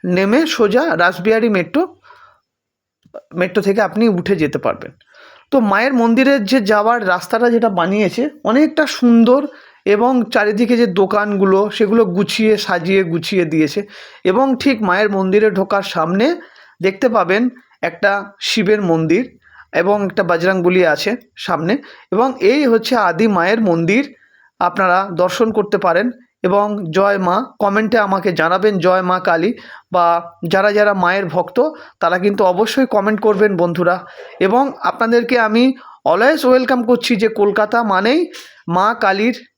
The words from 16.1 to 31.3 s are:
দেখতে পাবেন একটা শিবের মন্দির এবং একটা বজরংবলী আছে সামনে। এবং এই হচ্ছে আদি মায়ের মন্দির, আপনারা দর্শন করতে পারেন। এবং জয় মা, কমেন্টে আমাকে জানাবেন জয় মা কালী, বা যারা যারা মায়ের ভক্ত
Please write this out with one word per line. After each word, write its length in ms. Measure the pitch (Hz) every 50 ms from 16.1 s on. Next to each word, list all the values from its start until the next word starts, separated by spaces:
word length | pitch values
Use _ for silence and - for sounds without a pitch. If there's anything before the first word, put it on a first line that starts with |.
| 180 196 233 302 349 349 - - _ - - _ _ _
দেখতে 280 | 165 190 196 196 - 247
পাবেন 400 | 226 220 180 165 190 214 240 247 240 - _ _ _ _
একটা 520 | - 170 165 - - 202 196 202 196 202 - _
শিবের 420 | - - - 226 208 190 214 208
মন্দির 560 | 202 175 165 165 160 156 165 208 254 - - _ _ _ _ - - _ -
এবং 320 | 156 170 190 208 208 202
একটা 180 | 190 185 - 190
বজরংবলী 600 | 170 175 165 170 185 190 185 175 180 180 185 180
আছে 300 | 160 147 147 - 202 233 247 _ _ _
সামনে। 420 | - - - 175 147 160 175 220 285 - - - - - _
এবং 220 | - 202 240 269 254 254
এই 280 | - 196 254 294 294
হচ্ছে 280 | 254 226 220 226 - 254
আদি 320 | 233 208 190 - 160 220
মায়ের 340 | 226 202 180 165 185 214 226
মন্দির, 540 | 220 190 170 165 165 165 202 247 277 - - _ _ _ _ _ _ _ _ _
আপনারা 480 | - 175 175 - 190 185 175 190 196 202 175
দর্শন 380 | 160 180 185 180 - 233 220
করতে 260 | 202 214 196 208 -
পারেন। 340 | 190 170 180 165 175 214 247 240 - _ _ _ _ -
এবং 480 | 185 190 202 202 208 214 208 196 160
জয় 260 | 156 190 196 202 202
মা, 280 | 196 185 175 180 202 262 - - _
কমেন্টে 380 | 214 202 196 214 220 208 233
আমাকে 360 | 226 208 196 196 190 - 202 175
জানাবেন 440 | 165 160 165 180 190 190 214 202
জয় 240 | 190 160 185 185 190
মা 180 | 185 180 185 185
কালী, 340 | 180 185 170 165 165 214 240 - - - - - _ _
বা 400 | 180 180 170 170 170 170 175 - - _ -
যারা 240 | 165 175 190 196 208
যারা 220 | 202 208 208 208 202
মায়ের 320 | 190 180 175 185 196 196
ভক্ত 440 | 170